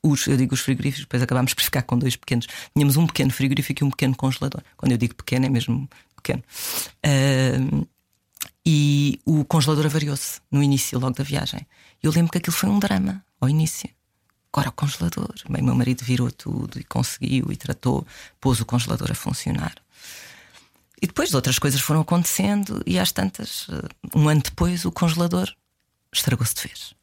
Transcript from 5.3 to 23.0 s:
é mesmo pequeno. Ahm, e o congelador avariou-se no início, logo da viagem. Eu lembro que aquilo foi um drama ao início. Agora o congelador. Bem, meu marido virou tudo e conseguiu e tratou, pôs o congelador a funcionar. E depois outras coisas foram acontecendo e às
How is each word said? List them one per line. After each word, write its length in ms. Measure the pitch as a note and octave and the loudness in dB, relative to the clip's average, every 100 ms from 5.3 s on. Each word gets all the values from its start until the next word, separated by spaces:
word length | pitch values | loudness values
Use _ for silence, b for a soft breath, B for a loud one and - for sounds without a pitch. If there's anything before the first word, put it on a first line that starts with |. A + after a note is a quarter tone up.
| B2+ C3 | 0 2
é 20 | |
mesmo 400 | A#2 - B2 C3+ B B _ | 0 0 -4 -4 B B _
pequeno. 260 | - B2+ - B B B B B D#3 | -6 -6 -6 B B B B B 2
Ahm, 800 | C3+ C#3 C3 C3 B2+ C3 C#3+ - _ _ _ _ - - _ E3+ | 4 4 4 2 2 0 -2 -2 _ _ _ _ -16 -16 _ 2
e 540 | D3+ C#3+ C#3+ C#3+ - | 4 4 4 2 0
o 200 | - D#3 | 2 2
congelador 420 | C#3 E3 C3+ D3 D3+ | 4 2 4 2 2
avariou-se 540 | D3+ D3 C#3 - - _ | 0 -2 -4 -6 -10 _
no 120 | C#3+ | 2
início, 360 | C#3+ C3+ - B2+ | 4 2 0 -2
logo 160 | C3 B2+ | -2 -4
da 80 | |
viagem. 420 | C#3 C#3+ - - - b b b | -4 -2 -4 -8 -14 b b b
Eu 80 | D#3 | 2
lembro 180 | D#3+ E3 | 4 2
que 60 | F3 | 0
aquilo 160 | E3+ | -2
foi 140 | - G3 | 0 2
um 100 | G3+ | 2
drama 460 | G3+ G3 G3 F#3+ _ _ | 2 0 0 -4 _ _
ao 80 | C3 | 2
início. 400 | D3+ D#3+ - - _ _ _ _ _ _ | 2 0 -2 -12 _ _ _ _ _ _
Agora 160 | - - | -2 -2
o 20 | |
congelador. 600 | - C#3+ - E2+ - - - - | -2 -4 -2 -4 -4 -8 -10 -8
Bem, 140 | - | -2
meu 120 | B2+ | 0
marido 300 | B2 B2 B2 | 2 0 -2
virou 260 | A#2+ B2 B2 | -2 0 -2
tudo 480 | - - - - - | -4 -8 -6 -8 -12
e 40 | |
conseguiu 680 | - - B2+ - - C3 - | -6 -4 -4 -4 -2 -2 -2
e 40 | - | -6
tratou, 500 | - - B2+ C3+ - B B B | -8 -4 -2 -2 -4 B B B
pôs 200 | C3+ A2+ | 0 0
o 60 | A2 | 0
congelador 440 | B2 - A#2 - | -2 -2 -4 -4
a 20 | |
funcionar. 600 | - - - - - - - _ B B B B B B B B B _ _ | -4 -4 -4 -4 -4 -6 -10 _ B B B B B B B B B _ _
E 60 | - | -4
depois 260 | - D4 | -2 2
outras 260 | C#3 B2+ B2 | 2 2 0
coisas 220 | C#3+ C3 | 0 0
foram 200 | - D#3+ | 2 2
acontecendo 840 | D#3 F3 E3+ - G3+ G3+ F#3+ - | 4 2 2 0 2 0 -2 -4
e 140 | - | 0
às 140 | F3+ | 0